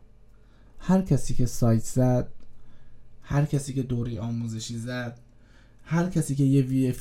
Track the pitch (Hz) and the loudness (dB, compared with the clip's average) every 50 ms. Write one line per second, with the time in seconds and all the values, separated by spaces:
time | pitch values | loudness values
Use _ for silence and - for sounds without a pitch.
0 | - - - - - - - - - - - - - - - - - - 185 190 | -20 -20 -20 -20 -20 -20 -20 -20 -20 -20 -20 -20 -20 -20 -16 -8 0 2 2 2
1 | 185 - 143 127 - - 131 - 127 123 - - - 117 113 113 - - - 127 | 4 4 2 2 2 2 4 4 4 2 2 2 4 4 4 4 2 0 0 2
2 | 127 127 123 123 113 - - - - - - - - - - - - - - - | 4 4 4 2 0 -2 -8 -10 -12 -12 -12 -12 -14 -14 -14 -14 -14 -14 -14 -16
3 | - - - - - - - 143 147 147 - 139 - 139 131 135 120 - 123 120 | -16 -16 -16 -16 -8 0 2 2 2 2 0 -2 -2 -2 -4 -4 -2 -2 -2 -2
4 | 120 120 117 92 113 117 117 117 117 113 110 110 113 - 120 113 113 123 123 123 | -2 -4 -4 -6 -4 -4 -4 -4 -4 -6 -6 -8 -8 -8 -8 -8 -8 -6 -6 -6
5 | 123 117 117 - - - - - - - - - - - - - - - 156 170 | -8 -8 -10 -12 -20 -20 -20 -20 -20 -20 -20 -20 -20 -20 -20 -20 -6 -2 0 0
6 | 175 185 - 165 151 - 139 139 139 135 135 139 131 127 131 131 131 127 127 - | 0 2 0 0 0 0 0 2 4 4 6 4 4 4 2 0 0 0 0 0